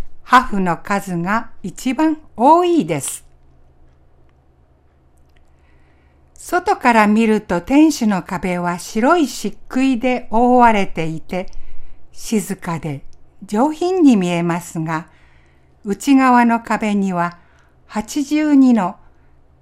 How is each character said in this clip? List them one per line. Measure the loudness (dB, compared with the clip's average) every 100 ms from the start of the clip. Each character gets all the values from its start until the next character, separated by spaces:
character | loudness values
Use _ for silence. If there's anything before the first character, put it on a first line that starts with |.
| -2 -8
破 | 2 2 2
風 | 0
の | -2 -2
数 | -4 -6 -4 -6
が | -2 -4 -4 -10
一 | -12 -8 -6 0
番 | 0 -2 -8 0
多 | 4 4 4
い | 0 0
で | -4
す。 | -6 -12 -18 _ _ _ _ _ -20 _ _ _ _ _ _ _ _ _ _ _ _ _ _ _ _ _ _ _ _ _ _ _ _ _
外 | -4 -2 0 0
か | 2
ら | 4 4
見 | 4 2
る | 0
と | -2 -6
天 | 2 4 4
守 | 4 0
の | -2
壁 | -4 -6 -4 -4
は | -4 -6
白 | -6 -2 2 2
い | 0
漆 | -4 -8 -10 -6
喰 | -2 0 0
で | -2 -4 -2
覆 | 0 4 6
わ | 6
れ | 4 0
て | -4 -6
い | -6
て、 | -8 -8 -6 -6 -2 -2 -4 -8 -12
静 | -14 -4 -4 -2 -8
か | -8 -8
で | -8 -10 -12 -16 -20 -20 -6
上 | 0 0
品 | 0 -2 4
に | 4 4
見 | 2
え | 0
ま | -2 -4
す | -6 -8
が、 | -6 -6 -8 _ _ _ _ _ _ _ -10
内 | -6 2 4
側 | 6 4 4
の | 0
壁 | -2 -4 -2 -2
に | -2
は | -2 -4 -6 _ _ _ _ _
八 | -10 -6 -6 -2
十 | -2 2 4
二 | 6 4
の | 0 -6 -18 _ _ _ _ _